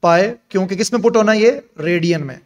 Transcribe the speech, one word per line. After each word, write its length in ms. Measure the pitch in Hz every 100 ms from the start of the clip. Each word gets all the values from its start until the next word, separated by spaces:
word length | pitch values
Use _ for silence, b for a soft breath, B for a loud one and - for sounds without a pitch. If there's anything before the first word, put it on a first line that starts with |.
पाई, 260 | 175 170 202 240 _
क्योंकि 260 | 190 185 185
किस 160 | 220
में 80 | 240
put 140 | 208 226
होना 160 | 214
है 80 | 220
ये? 100 | 220 277 - -
radian 420 | 156 175 165 165
में। 160 | 139 127